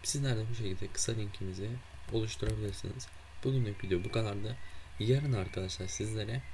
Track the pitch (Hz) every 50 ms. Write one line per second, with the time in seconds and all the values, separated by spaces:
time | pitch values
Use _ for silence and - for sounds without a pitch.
0 | - - - 143 139 135 120 110 110 110 117 110 113 98 92 - 107 98 - -
1 | - - 113 110 104 101 98 - 101 95 92 92 98 107 120 127 - - - -
2 | - - - 113 110 110 - - - 107 110 107 107 101 98 - - 98 - 127
3 | - - - - - - - - - 127 135 131 120 104 101 - - 95 95 87
4 | 90 104 - 110 110 104 101 101 101 110 123 - - - - - - - - -
5 | 104 113 127 139 147 143 127 104 92 90 - - 95 95 - - 98 92 - -
6 | 101 107 107 107 110 107 117 127 - -